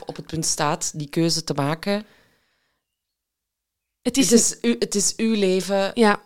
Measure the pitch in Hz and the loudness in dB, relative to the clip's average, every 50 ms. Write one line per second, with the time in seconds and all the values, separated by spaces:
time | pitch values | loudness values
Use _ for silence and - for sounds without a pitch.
0 | - - - - 156 - - 156 156 - - - 156 147 165 175 - - - 156 | -2 -10 -12 -12 -10 -10 -6 -6 -4 -4 -2 -2 0 -2 -2 -2 -4 -8 -8 -8
1 | 147 - - 165 165 165 160 165 156 - 147 143 139 139 160 165 - 202 202 208 | -8 -4 -2 0 0 0 0 -2 -4 -4 -2 -2 -2 -2 -2 -4 -4 -4 -4 -4
2 | 214 - _ _ _ _ _ _ _ _ _ _ _ _ _ _ _ _ _ _ | -6 -10 _ _ _ _ _ _ _ _ _ _ _ _ _ _ _ _ _ _
3 | _ _ _ _ _ _ _ _ _ _ _ _ _ _ _ _ _ _ _ _ | _ _ _ _ _ _ _ _ _ _ _ _ _ _ _ _ _ _ _ _
4 | - 247 - 269 262 - 233 226 - - - - - 233 233 233 208 - - 202 | -6 -4 0 2 2 6 6 4 4 2 -2 -2 0 0 0 0 -2 -4 -2 -2
5 | 185 - - - 226 226 226 208 196 185 185 190 175 185 202 196 196 190 - 240 | -2 -2 -2 -2 0 0 0 2 2 2 2 0 0 0 0 0 0 0 2 4
6 | 226 208 208 - - | 4 4 4 2 -2